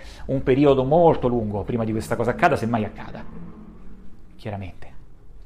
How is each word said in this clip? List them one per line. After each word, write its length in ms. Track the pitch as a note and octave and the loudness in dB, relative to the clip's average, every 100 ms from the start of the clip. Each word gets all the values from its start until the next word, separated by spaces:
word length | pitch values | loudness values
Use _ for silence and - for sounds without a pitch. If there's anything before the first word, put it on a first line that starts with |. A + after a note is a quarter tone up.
| - - - | -14 -12 -4
un 140 | C3+ | 0
periodo 440 | C3+ C3 C#3+ C3+ C3 | 2 6 6 6 6
molto 420 | D#3 E3+ B2 B2+ | 6 6 6 2
lungo 360 | A#2+ G#2+ G#2 | 0 0 -4
prima 200 | F#2+ A#2 | -2 -2
di 80 | A2+ | 0
questa 240 | A2 G#2+ A2 | -2 -2 0
cosa 160 | A#2 | 0
accada, 240 | A#2 F3 C3 | 4 4 4
semmai 300 | A2+ A#2 G2+ | 0 0 -2
accada. 680 | - - - - - - - - - - - - - - - A2+ | -6 -12 -12 -10 -10 -12 -14 -16 -14 -14 -12 -12 -12 -14 -14 -10
Chiaramente. 480 | G2+ F#2 - - - - - - - | -8 -10 -10 -10 -10 -14 -16 -18 -14